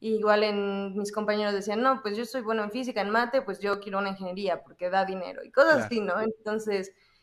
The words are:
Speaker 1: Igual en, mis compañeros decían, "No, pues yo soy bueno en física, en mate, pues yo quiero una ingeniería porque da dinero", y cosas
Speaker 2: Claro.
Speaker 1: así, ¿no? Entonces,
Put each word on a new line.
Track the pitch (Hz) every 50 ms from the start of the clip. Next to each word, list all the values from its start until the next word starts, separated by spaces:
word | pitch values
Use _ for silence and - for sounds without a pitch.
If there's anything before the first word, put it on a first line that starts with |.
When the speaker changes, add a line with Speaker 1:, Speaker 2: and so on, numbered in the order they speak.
Speaker 1:
Igual | 220 220 220 214 202 214 208 208 214
en, | 214 208 202 202 202 196 196 196 196 190 208
mis | 202 202 202
compañeros | 220 214 208 208 208 208 208 202
decían, | 196 190 208 208 220 247
"No, | 269 262 254 -
pues | 208 202 214
yo | 240
soy | 240 - 262 220
bueno | 220 226 220 208
en | 208
física, | 214 254 262 240 240 208
en | 190 202
mate, | 214 226 240 233 - - -
pues | - 185 -
yo | 196 202 202 202
quiero | 202 214 190 196
una | 202 196
ingeniería | 190 190 190 180 180 196 202 233 240 240 -
porque | - - - 180 180
da | 180 190 190
dinero", | 190 190 190 175 180 185 - -
y | 233
cosas | - 254 285 330 311 262
Speaker 2:
Claro. | 214
Speaker 1:
así, | 214 240 220
¿no? | 202 185 175 208
Entonces, | 220 220 220 - - 214 214 220 214 214 202 190 185 190 - _ _ _ _ _